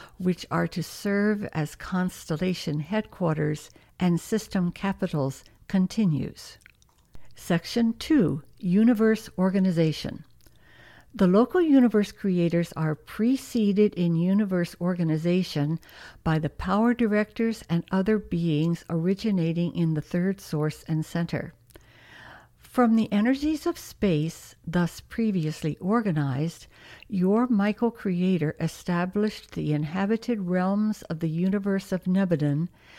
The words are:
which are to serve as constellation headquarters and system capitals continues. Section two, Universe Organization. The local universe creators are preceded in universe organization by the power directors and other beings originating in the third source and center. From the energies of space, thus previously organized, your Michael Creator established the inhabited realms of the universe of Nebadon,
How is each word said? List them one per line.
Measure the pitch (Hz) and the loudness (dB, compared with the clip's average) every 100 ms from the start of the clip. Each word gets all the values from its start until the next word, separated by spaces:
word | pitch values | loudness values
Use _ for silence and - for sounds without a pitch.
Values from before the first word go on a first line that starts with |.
| - - | -20 -4
which | 185 175 - | -2 -2 -4
are | 165 170 | -4 -2
to | 175 | -4
serve | - - 202 202 208 208 - | -8 -6 -2 0 0 0 -4
as | 160 147 - | -4 -6 -8
constellation | - 185 180 - - 156 185 180 - 147 | -4 -2 -2 -4 -6 -2 -2 -4 -4 -4
headquarters | 147 214 214 - 170 156 151 151 - - _ - | -2 -4 -4 -4 -2 0 -2 -4 -10 -20 _ -2
and | 180 165 | 2 2
system | - 220 - 196 175 | 0 -4 -2 -2 -2
capitals | - 196 190 185 151 135 - - - - | -4 -6 -4 -4 -2 -2 -4 -14 -20 -2
continues. | 190 185 - 202 147 - - - - - _ _ _ _ - - - | 0 0 2 0 0 -4 -12 -20 -20 -20 _ _ _ _ -16 -16 -10
Section | - 170 - 233 226 - | -2 -2 0 0 0 0
two, | - 302 160 151 - - | 2 2 2 0 -8 -6
Universe | 175 190 226 220 220 220 - - | 0 4 6 6 4 2 -4 -2
Organization. | 190 196 185 165 160 147 - - - - - - - - - - - - | 0 2 2 4 2 0 -6 -10 -16 -20 -20 -20 -20 -20 -20 -20 -8 2
The | 185 | 4
local | 190 254 370 | 6 4 4
universe | 330 269 247 214 208 | 6 6 6 4 0
creators | - 202 180 170 170 170 | -2 0 2 2 2 -2
are | - 156 151 | -2 -2 -4
preceded | - - 226 262 - 240 202 202 208 | -6 -2 0 0 -2 0 2 4 2
in | 180 175 165 | 2 0 2
universe | 180 202 202 180 170 - | 4 2 2 0 -2 -4
organization | 175 180 160 156 170 185 175 151 147 165 - - - - | -4 0 0 0 2 0 0 -2 -2 -4 -8 -20 -20 -6
by | 160 160 | -2 0
the | 151 | -2
power | - 190 202 240 240 | -4 -2 2 2 2
directors | 226 208 208 - 226 220 - | 2 0 0 -2 -2 -2 -4
and | 170 - | -4 0
other | 190 190 214 | 0 2 0
beings | - 170 170 147 165 170 - | 0 -2 0 2 0 -2 -4
originating | 170 175 196 220 185 165 165 175 175 | -2 0 0 0 0 0 0 -2 0
in | 165 | 0
the | 156 | 0
third | - 175 185 190 | -2 -2 -2 -4
source | - 156 151 - - | -6 -4 -2 -4 -4
and | 156 151 | -4 -2
center. | 170 170 147 - - _ - _ - - - - - - _ | -4 -4 -6 -8 -16 _ -20 _ -20 -20 -20 -20 -20 -20 _
From | - - 240 226 | -6 2 4 4
the | 214 | 2
energies | 208 226 269 302 311 349 | 2 2 2 0 -2 -4
of | 339 | -6
space, | - - 202 151 160 - - - - | -10 -2 0 2 -2 -6 -18 -18 -4
thus | 175 170 - | 0 0 -4
previously | - - 220 190 156 - 160 147 | -10 -2 0 0 -2 -4 -6 -4
organized, | 185 233 208 156 139 131 165 - - - - - - | 0 0 0 0 0 -2 -4 -6 -20 -20 -20 -20 -6
your | 190 185 214 247 | 0 2 2 2
Michael | 208 202 208 233 | 2 2 0 -2
Creator | 226 202 175 185 180 151 - | -2 -4 0 2 2 0 -2
established | 160 - - 175 185 208 214 - - | -6 -4 -4 -2 -2 0 -2 -4 -12
the | 165 151 | -6 -2
inhabited | 147 151 185 196 226 - 220 | -2 -2 -2 -2 -2 -2 -4
realms | 175 180 185 202 214 208 | -2 0 0 0 -2 -4
of | - 160 | -8 -4
the | 165 | -4
universe | 160 190 208 202 196 - | 0 0 0 0 -2 -2
of | 185 185 | -4 0
Nebadon, | 190 190 160 147 143 175 _ - | 2 2 2 2 0 -2 _ -20